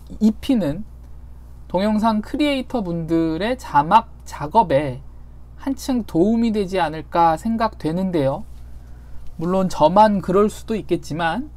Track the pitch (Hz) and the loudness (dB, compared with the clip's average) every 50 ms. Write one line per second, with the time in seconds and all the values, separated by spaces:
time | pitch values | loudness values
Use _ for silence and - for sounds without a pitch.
0 | - - - - 214 220 214 - - - 269 226 175 143 147 190 226 - - - | -16 -16 -4 2 2 2 2 2 0 0 0 2 2 0 -2 -4 -8 -10 -14 -18
1 | - - - - - - - - - - - - - - - 180 196 214 214 214 | -18 -16 -16 -16 -16 -16 -18 -18 -18 -18 -18 -18 -12 -4 -2 0 0 2 2 2
2 | 208 226 220 214 214 - - 262 294 294 277 262 247 - - 247 196 175 170 170 | 2 2 2 0 -2 -4 -2 0 0 2 0 -2 -4 -4 -4 -4 -2 -2 -4 -4
3 | 160 156 165 165 165 160 160 165 196 226 262 247 - - - 147 147 160 196 226 | -2 0 0 2 2 0 0 -2 -2 -2 -2 -4 -6 0 2 2 4 6 6 4
4 | 226 - - - - - - - 147 151 156 226 214 160 139 139 151 139 123 135 | 4 4 -6 -16 -14 -14 -10 -10 -10 2 4 4 4 6 4 2 2 0 -4 -8
5 | - - - - - - - - - - - - - 277 269 - - - 254 240 | -12 -14 -16 -16 -16 -16 -16 -18 -18 -18 -16 -8 -6 -6 -6 -4 -4 -2 -2 -2
6 | 202 - - 160 180 214 233 226 233 233 214 214 202 175 190 190 170 151 156 160 | -2 0 2 2 4 4 4 2 2 2 0 0 -2 0 0 0 0 0 -2 -6
7 | 147 - - 175 170 165 160 160 - 226 226 220 233 214 - - - 151 160 180 | -10 -2 2 4 4 4 4 2 0 -2 0 0 0 -2 -2 -2 -2 -2 0 0
8 | 190 190 170 160 135 135 139 180 - - - - - - - - - - - - | 0 0 0 2 2 2 0 -2 -6 -12 -14 -14 -14 -14 -14 -14 -14 -16 -16 -16
9 | - - - - - - - - 160 175 185 190 190 175 - - 151 156 180 202 | -16 -12 -12 -10 -10 -10 -8 -4 -2 0 2 2 2 0 2 4 4 4 8 8
10 | 220 214 202 190 - - 175 202 208 208 - - - - 226 208 160 - 180 170 | 6 6 6 2 0 2 4 4 4 4 0 -4 -6 -4 -4 -4 -2 -2 -2 -2
11 | - - 143 165 170 165 165 220 302 - - | -2 -6 -4 -2 -2 -2 -2 -2 -6 -8 -12